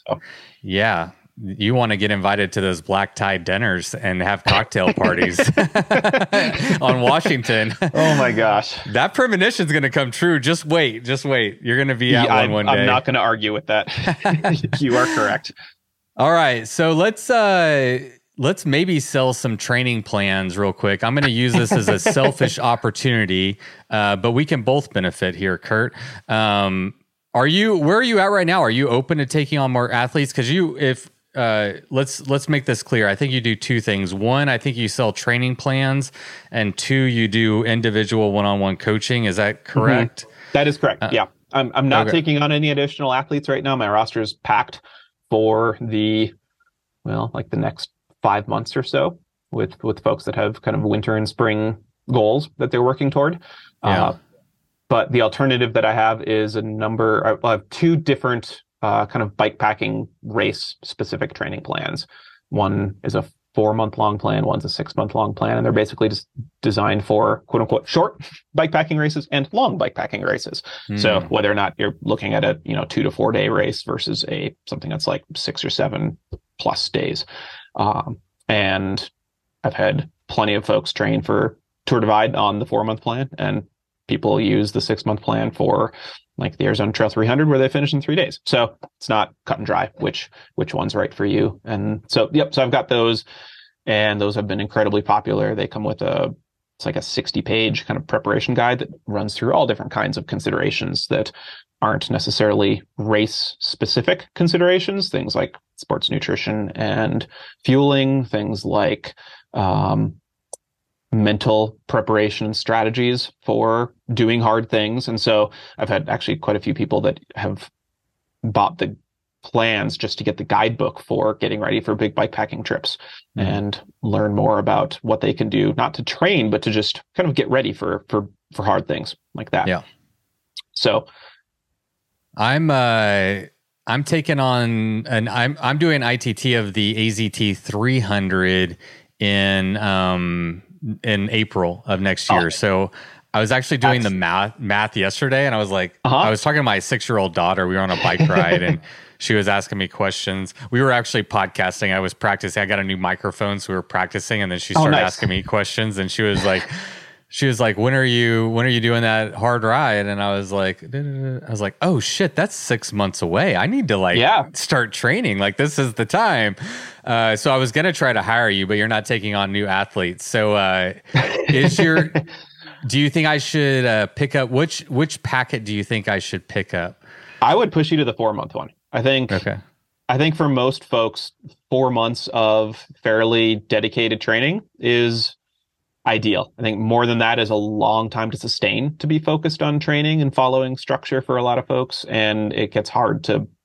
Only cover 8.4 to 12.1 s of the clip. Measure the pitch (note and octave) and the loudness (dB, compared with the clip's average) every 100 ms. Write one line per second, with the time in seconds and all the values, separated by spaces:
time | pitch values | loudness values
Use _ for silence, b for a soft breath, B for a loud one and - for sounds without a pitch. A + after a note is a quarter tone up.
8.4 | A2 G#2 - - - A2 F3 - B3+ G3 | 4 2 0 -8 -4 0 0 2 2 2
9.4 | G3+ B3 E3 D3+ C3+ D3 C3 - F3 D#3 | 2 2 0 2 2 0 -2 0 2 2
10.4 | B2+ E3+ D3+ E3 C3+ A2 A#2+ C3+ C#3+ B2+ | 2 0 2 2 2 -2 -4 -4 0 0
11.4 | G#2+ - A#2+ B2 C#3 A#2+ B2 | 0 -2 -2 0 0 0 2